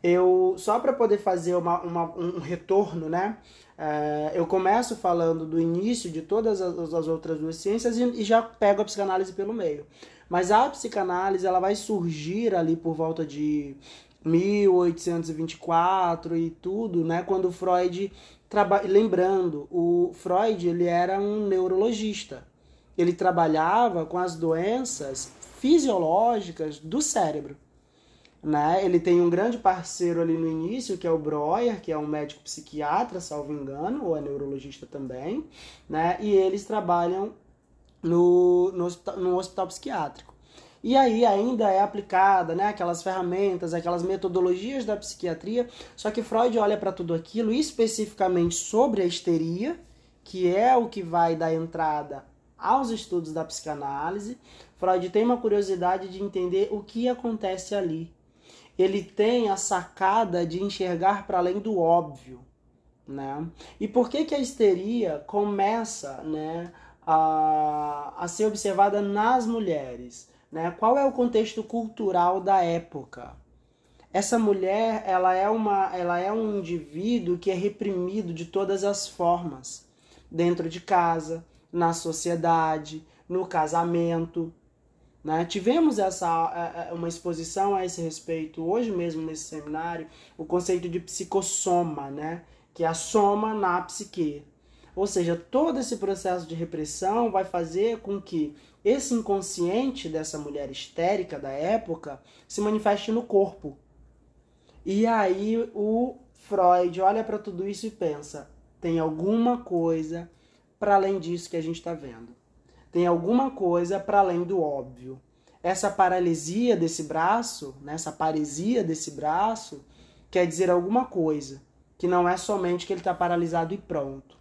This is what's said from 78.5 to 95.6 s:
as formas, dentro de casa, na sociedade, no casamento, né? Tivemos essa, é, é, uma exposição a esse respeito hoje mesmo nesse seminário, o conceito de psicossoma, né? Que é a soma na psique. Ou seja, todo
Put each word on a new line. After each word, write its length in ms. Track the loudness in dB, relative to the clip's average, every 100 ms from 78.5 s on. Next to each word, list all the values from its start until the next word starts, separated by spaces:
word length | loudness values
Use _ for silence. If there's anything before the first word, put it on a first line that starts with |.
| -2 0 0
as 240 | 0 -2 -6
formas, 800 | -2 2 2 -2 -10 -14 -18 _ _ _ -20 _
dentro 360 | 0 2 2 -2
de 140 | -6
casa, 640 | 0 2 2 0 -4 -10 -12 _ _
na 220 | 0 0
sociedade, 1120 | 0 -4 -4 -2 0 2 4 2 -2 -6 -14 -16 _ _
no 160 | -4 -2
casamento, 1080 | 0 0 0 2 2 0 0 -2 -4 -6 -10 _ _ _ _ _ _
né? 220 | -4 -2 -2
Tivemos 540 | -2 2 4 4 2
essa, 840 | 0 0 0 0 0 -2 -8 -8 -10
é, 20 |
é, 40 |
uma 140 | -6 -6
exposição 680 | -6 -8 -6 -6 -2 0 0
a 100 | -2
esse 160 | -4
respeito 600 | -8 -8 -8 -6 -6 -6
hoje 280 | -2 0 0
mesmo 300 | -2 -4 -4
nesse 220 | -8 -10
seminário, 640 | -12 -12 -8 -6 -6 -8 -10 -18 -20 -14
o 80 | -2
conceito 440 | -2 0 -2 -2
de 100 | -6
psicossoma, 1120 | -8 -10 -2 -2 -2 -4 0 0 0 -4 -10
né? 320 | -10 -8 -10 -14 -20 _
Que 100 | -4
é 40 | -2
a 60 |
soma 600 | -2 0 2 4 2 0
na 280 | 0 0 0
psique. 640 | -4 -12 -12 -4 -4 -4 -16 _ _ _ -14 -4
Ou 120 | -2
seja, 280 | 0 0 -2
todo 440 | -2 0